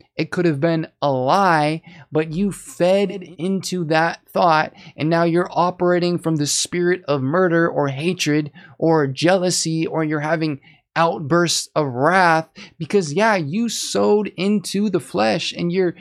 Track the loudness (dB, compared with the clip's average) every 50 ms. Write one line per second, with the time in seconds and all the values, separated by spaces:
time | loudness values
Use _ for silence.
0 | _ _ _ -6 -6 -4 -2 0 0 0 0 2 0 0 0 0 -4 -6 _ -4
1 | -2 -2 0 0 2 2 2 4 4 4 2 2 2 0 -2 -4 -10 -16 -20 -20
2 | -12 -6 -4 -2 -2 -2 -2 -2 -2 -2 -4 -8 -14 -12 -4 0 2 2 2 2
3 | 0 -2 -4 -8 -12 -14 -12 -8 -4 -4 -2 -4 -4 -4 -4 -4 -2 0 2 2
4 | 2 0 -2 -6 _ _ 0 2 4 4 4 2 0 -2 -6 -16 -20 -16 -8 -4
5 | -2 0 2 2 2 2 2 0 0 0 0 0 0 0 0 0 0 2 2 2
6 | 2 0 -2 -2 -2 0 0 0 0 -2 -2 -4 -4 -4 -4 -2 0 0 0 -2
7 | -2 -2 -2 0 0 0 2 2 2 2 2 2 2 0 0 -2 -2 -2 -4 -4
8 | -2 -2 -2 -2 0 0 0 0 -2 -4 -10 -20 -20 -16 -6 -2 2 2 4 4
9 | 2 0 -2 0 2 2 2 2 2 0 -2 -2 -2 -2 -2 -2 -2 -2 -2 -4
10 | -2 -2 -2 -4 -2 -2 -2 -2 -2 -4 -4 -6 _ -20 -20 _ _ _ -2 0
11 | 0 0 0 -2 -2 0 2 2 2 2 0 -4 -6 -4 -2 -2 -2 -2 -2 0
12 | 2 2 4 4 4 4 4 2 0 -4 -12 -20 -20 -18 _ -12 -6 0 0 0
13 | 0 0 0 0 2 2 2 0 -2 -2 -4 -2 -4 -4 -4 -6 -6 -4 -2 0
14 | 2 4 2 2 0 -2 -4 -2 0 0 0 0 -2 -2 -2 -2 0 0 0 -2
15 | -4 -2 -2 0 0 0 0 -2 -4 -6 -6 -4 -4 -2 0 0 0 -2 -2 -6